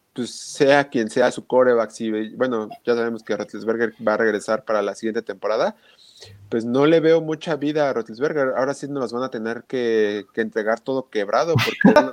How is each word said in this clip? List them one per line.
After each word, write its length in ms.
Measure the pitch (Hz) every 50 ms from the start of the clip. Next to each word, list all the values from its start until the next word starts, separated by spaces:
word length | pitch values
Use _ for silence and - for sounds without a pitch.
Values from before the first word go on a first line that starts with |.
| _ _ _
pues, 160 | - 120 110
sea 580 | - - - - - - 147 135 143 143 139 143
quien 220 | - 120 113 110
sea 200 | - 131 123 123
su 160 | - - 104
quarterback, 440 | _ 120 127 127 127 120 117 110 107
si, 200 | - - 113 110 107 107 110 107 110
bueno, 360 | 110 127 131 120 110 107 104 - - _
ya 80 | 120 120
sabemos 280 | 117 117 117 117 110 -
que 140 | - 107
Roethlisberger 560 | 104 104 - - 104 98 110 113 113 117 110 - - 117
va 80 | 107 107
a 20 |
regresar 480 | 107 113 110 104 101 - - 110 107 -
para 160 | - 110 104
la 140 | 101 98 98
siguiente 260 | - 113 110 107 117
temporada, 560 | 110 - 101 92 - 101 107 117 156 208 220 - _ _ _ _ _ - _ - - - - - - -
pues, 160 | - 117 110
no 220 | 120 120 135 143
le 140 | 156 165 165
veo 200 | 151 160 165 165
mucha 360 | 160 156 156 151 - 180 156
vida 340 | 139 139 147 151 156 147 139
a 20 | 120
Roethlisberger. 640 | 117 110 - 110 113 135 160 165 151 135 131 -
Ahora 160 | 113 131 139 139
sí 160 | - - 139
nos 240 | 143 139 127 110 117
van 120 | 120 131
a 60 | 127
tener 340 | - 120 110 113 117 120 - _
que, 560 | - 127 120 117 113 110 107 104 104 104 98 - _
que 80 | 117
entregar 400 | 113 110 - 113 104 110 113 113
todo 300 | - - 131 131 127 -
quebrado, 440 | - 107 101 98 110 123 151 170 160
porque 460 | 123 113 113 - - - 262 - 294
no, 120 | 269 262